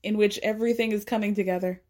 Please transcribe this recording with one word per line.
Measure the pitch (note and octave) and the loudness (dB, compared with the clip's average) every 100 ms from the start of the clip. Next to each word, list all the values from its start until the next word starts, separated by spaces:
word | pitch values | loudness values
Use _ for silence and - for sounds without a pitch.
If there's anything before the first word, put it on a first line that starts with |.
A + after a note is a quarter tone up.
in | - G#3+ | -2 2
which | G#3 - | 2 2
everything | G#3+ G#3+ A#3 A#3+ A3+ | -4 0 0 2 0
is | G#3 | -2
coming | G#3 A3 G#3 | -2 -2 0
together. | G3+ F#3 F3+ F#3 F#3 | 0 0 0 -2 -6